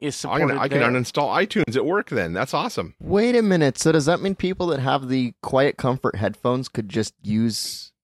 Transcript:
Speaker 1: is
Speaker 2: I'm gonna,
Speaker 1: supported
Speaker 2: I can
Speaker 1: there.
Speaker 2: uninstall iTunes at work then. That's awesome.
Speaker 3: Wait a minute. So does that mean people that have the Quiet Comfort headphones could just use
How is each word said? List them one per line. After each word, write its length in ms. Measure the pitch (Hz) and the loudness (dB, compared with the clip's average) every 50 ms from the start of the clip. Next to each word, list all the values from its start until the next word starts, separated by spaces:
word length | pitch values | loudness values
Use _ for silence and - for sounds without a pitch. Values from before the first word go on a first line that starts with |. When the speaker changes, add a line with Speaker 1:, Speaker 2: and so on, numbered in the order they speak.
Speaker 1:
is 240 | - 147 127 - - | -8 -8 -6 -6 -6
Speaker 2:
I'm 60 | - 101 147 | -2 0 0
gonna, 140 | 165 131 127 | 0 0 0
Speaker 1:
supported 40 | 139 | 0
Speaker 2:
I 100 | 120 139 | -2 0
can 100 | - - | 0 2
Speaker 1:
there. 100 | 120 120 | 2 2
Speaker 2:
uninstall 380 | 127 127 120 - - 151 147 113 101 156 190 | 2 0 -2 -2 -2 -2 -2 0 0 0 -2
iTunes 300 | 214 - 214 151 - 107 | 0 0 -2 -2 0 0
at 80 | 131 110 | -2 0
work 260 | 147 185 208 208 - | 0 -2 -2 -2 -2
then. 220 | - 110 90 82 85 | -2 -2 -2 -2 -2
That's 200 | 92 123 - - | -4 -4 -2 -2
awesome. 440 | 147 175 247 - - 87 82 - _ | -4 -4 -4 -6 -6 -8 -8 -10 _
Speaker 3:
Wait 380 | - - 180 202 226 247 240 | -6 0 2 2 2 4 4
a 60 | 240 220 | 4 4
minute. 360 | 202 185 170 151 135 - - | 4 4 4 4 2 2 2
So 140 | - 160 160 | 4 4 4
does 140 | 160 135 | 6 4
that 140 | 147 175 - | 4 2 2
mean 140 | 165 196 190 | 0 -2 -2
people 320 | - - 180 190 - 185 170 | -2 -2 -2 -2 -2 -2 -2
that 120 | 151 135 | 0 0
have 280 | 127 135 135 139 135 123 | 0 0 0 0 0 0
the 260 | 131 131 127 120 - _ | 0 0 0 0 -4 _
Quiet 360 | - - - 131 139 143 - | -6 0 2 2 2 2 0
Comfort 400 | - - 127 127 135 - 127 - | 0 -2 -2 -2 0 -2 -2 -2
headphones 520 | 95 107 101 107 - - 123 123 127 131 - | 0 -2 -4 -4 -2 -2 -2 0 0 -4 -6
could 200 | - 123 110 98 | -6 -8 -8 -4
just 260 | 95 113 107 - - _ - | -2 -4 -4 -4 -6 _ -6
use 720 | 101 107 110 113 117 107 - - - - - - - _ _ | -2 0 2 2 0 0 -2 -6 -8 -10 -12 -16 -18 _ _